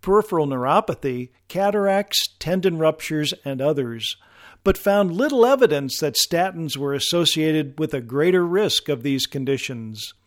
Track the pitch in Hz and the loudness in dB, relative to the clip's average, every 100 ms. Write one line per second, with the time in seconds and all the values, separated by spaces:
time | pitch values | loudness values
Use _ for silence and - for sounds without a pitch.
0 | - 202 208 175 147 131 123 170 220 156 | 2 2 2 0 0 0 2 2 0 -4
1 | 139 123 123 _ _ 170 202 208 196 196 | -4 -6 -8 _ _ -2 0 2 2 2
2 | 202 - - _ 156 185 185 165 160 151 | 0 -2 -2 _ -2 0 2 2 2 0
3 | - 156 147 - - 135 139 147 127 117 | -4 -2 -2 -4 -8 -2 0 0 -2 -4
4 | 110 - _ - - - - 196 - 202 | -8 -10 _ -20 -20 -6 0 0 2 2
5 | 196 170 285 277 233 269 233 147 139 - | 2 2 0 4 4 6 4 2 -2 -4
6 | 151 - - 170 185 175 160 135 139 139 | -4 -2 0 0 0 -2 -8 -4 -4 -2
7 | - 170 160 160 156 156 143 131 156 143 | -2 2 2 2 2 0 -2 -4 -4 -4
8 | 120 131 165 180 175 180 208 - - 139 | -6 0 2 2 2 0 0 -2 -4 -4
9 | 131 135 - 143 131 139 - 123 110 107 | -2 -2 -4 -6 -4 -4 -4 -10 -12 -12
10 | 107 - | -14 -16